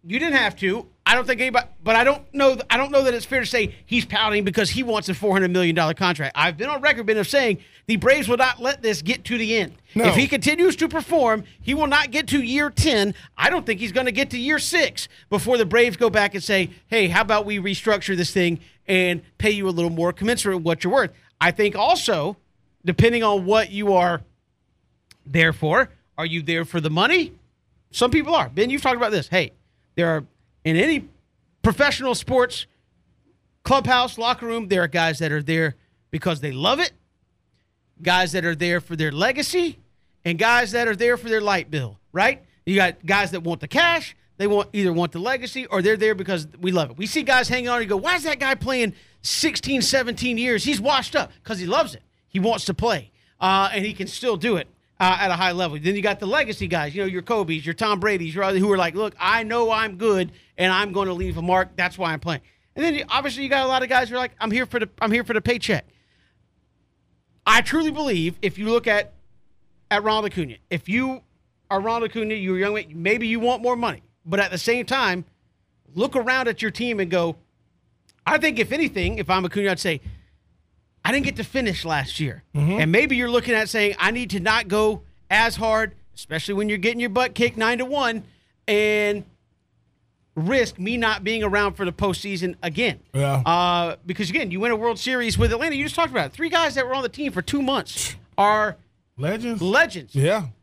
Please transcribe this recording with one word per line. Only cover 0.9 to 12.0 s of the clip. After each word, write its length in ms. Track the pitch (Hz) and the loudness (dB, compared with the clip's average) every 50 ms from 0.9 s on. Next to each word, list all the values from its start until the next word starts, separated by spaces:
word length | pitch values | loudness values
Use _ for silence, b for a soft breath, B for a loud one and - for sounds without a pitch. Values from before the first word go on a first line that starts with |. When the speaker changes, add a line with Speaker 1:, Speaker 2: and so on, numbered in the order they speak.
| _ _ _ | _ _ _
Speaker 1:
I 100 | - 226 | 4 4
don't 120 | 254 240 | 4 4
think 140 | 220 254 208 | 0 0 0
anybody, 260 | - - 220 247 240 - - - | 0 2 2 0 0 0 -16 -8
but 140 | 160 208 226 | 0 2 4
I 80 | 226 247 | 6 6
don't 180 | 269 294 294 - - - | 4 2 0 -4 -10 -2
know 180 | 277 277 269 262 | 4 4 4 4
th-, 120 | 247 - - | 2 0 0
I 80 | 233 | 2
don't 140 | 240 277 277 | 2 2 4
know 100 | 285 277 269 | 2 4 4
that 100 | 262 240 | 4 0
it's 100 | 233 - | 0 -4
fair 160 | - 269 262 | -2 -2 -2
to 60 | 233 | -2
say 280 | - - 240 214 - B B B | 0 0 0 0 -2 B B B
he's 180 | - - 240 - | -2 -2 -2 -2
pouting 400 | - 202 208 220 214 208 208 202 | 0 -2 0 0 2 2 0 0
because 240 | 202 170 220 202 165 | 0 0 0 0 0
he 140 | - 240 | 0 -2
wants 260 | 262 233 226 208 - 185 | -2 0 -2 -2 -2 -4
a 60 | 180 | -6
four 180 | 120 202 208 | -2 0 2
hundred 180 | 185 190 190 180 | 4 4 4 4
million 240 | 180 185 180 170 160 | 2 2 2 4 4
dollar 200 | 175 165 156 165 | 2 2 0 0
contract. 380 | - 190 180 175 147 147 135 - | 0 0 0 0 0 -4 -4 0
I've 200 | 143 156 175 165 147 | 2 0 0 0 -2
been 100 | 220 285 | -4 -4
on 140 | 294 269 | -4 0
record, 240 | 262 302 285 233 226 | 2 2 2 2 0
Ben, 100 | 202 220 | 0 2
of 100 | 214 196 | 2 2
saying 320 | - - 277 262 233 196 151 B B B B B | 2 2 2 4 2 0 -2 B B B B B
the 100 | - - | -2 -2
Braves 320 | 190 175 247 277 302 233 196 | 2 6 4 4 4 4 0
will 80 | 247 | 2
not 240 | 240 254 254 247 - | 2 2 0 0 -2
let 220 | 233 262 277 277 | -4 -4 -4 -2
this 180 | 233 220 208 147 | -2 -2 -2 -2
get 240 | 151 175 254 - - | -2 -4 -4 -4 -2
to 140 | - 247 233 | -4 -4 -2
the 180 | 226 214 226 | -2 0 0
end. 160 | 226 185 - - _ b b b | -2 -2 -4 -8 _ b b b
Speaker 2:
No. 100 | 214 233 | 2 4
Speaker 1:
If 100 | 185 170 | 4 6
he 100 | 214 269 - | 4 2 2
continues 480 | 294 247 - 294 302 339 349 370 - | 0 0 2 2 4 4 4 4 4
to 120 | - 320 320 | 2 -2 -2
perform, 560 | 302 320 - - 339 320 254 226 220 220 B B B B | -2 -6 -2 0 2 2 4 4 2 0 B B B B
he 100 | - 226 | -6 -4
will 140 | 269 302 311 | 0 0 2
not 240 | 285 277 294 | 2 2 2